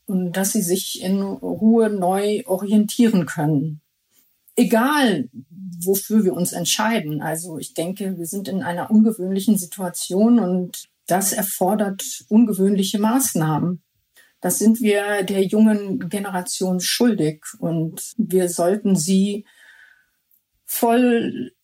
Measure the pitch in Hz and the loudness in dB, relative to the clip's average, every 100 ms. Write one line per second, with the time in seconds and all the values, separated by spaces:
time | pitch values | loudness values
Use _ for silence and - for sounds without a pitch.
0 | - 185 180 180 196 220 170 185 - - | -6 -4 -2 -2 -2 -2 -2 -2 -4 -6
1 | 190 196 196 190 185 170 220 226 220 208 | -2 -2 -2 -6 -8 0 4 4 4 2
2 | 180 196 208 208 - 190 202 214 208 - | 0 0 0 -2 -2 -4 2 2 2 2
3 | 226 196 147 160 151 147 160 151 _ _ | 4 4 0 -2 0 0 -2 -8 _ _
4 | _ _ _ _ _ - 247 220 254 302 | _ _ _ _ _ 0 4 4 2 2
5 | 254 165 123 120 - 175 190 170 180 196 | 2 0 -4 -12 -20 -16 -14 -6 -2 -2
6 | - 214 185 165 175 180 165 - 214 226 | 2 2 2 0 -4 -2 -2 0 0 -2
7 | 156 151 156 160 175 156 - - 165 196 | -2 -4 -4 -6 -8 -12 -8 -6 -6 -4
8 | 196 175 170 202 196 190 175 175 - 214 | -6 -6 -6 -8 -6 -6 -4 -6 2 6
9 | 220 214 185 190 196 196 180 190 185 - | 6 2 -4 0 2 0 -2 -8 -8 -8
10 | - 185 226 240 180 185 180 - - _ | -4 2 4 4 2 -2 -4 -10 -18 _
11 | - 180 196 - 196 - 185 208 202 196 | -2 0 0 -2 -6 -2 0 0 -2 -4
12 | - - - 214 220 185 196 196 190 202 | -10 -12 2 4 4 2 2 2 0 0
13 | 214 254 - 175 156 151 165 180 _ _ | 0 0 0 0 0 0 -2 -4 _ _
14 | _ _ _ _ 180 175 214 226 208 202 | _ _ _ _ -4 2 2 4 2 0
15 | 202 202 190 196 190 214 220 208 202 180 | 0 -2 -2 0 2 4 4 4 -2 -6
16 | 175 202 196 185 180 - 185 185 - - | -6 -6 -4 -6 -6 -4 -2 -2 -2 2
17 | 240 208 156 156 - - 170 165 160 190 | 2 2 -2 -2 -14 -8 -4 -4 -4 -8
18 | - - 165 185 175 175 175 214 202 180 | -8 -4 0 0 0 0 0 0 2 2
19 | 156 190 202 214 - _ - - - _ | 2 2 2 -2 -10 _ -20 -20 -20 _
20 | _ _ _ _ _ _ - - 240 233 | _ _ _ _ _ _ -10 -2 2 4
21 | 247 233 - - - - | 4 2 -2 -6 -10 -14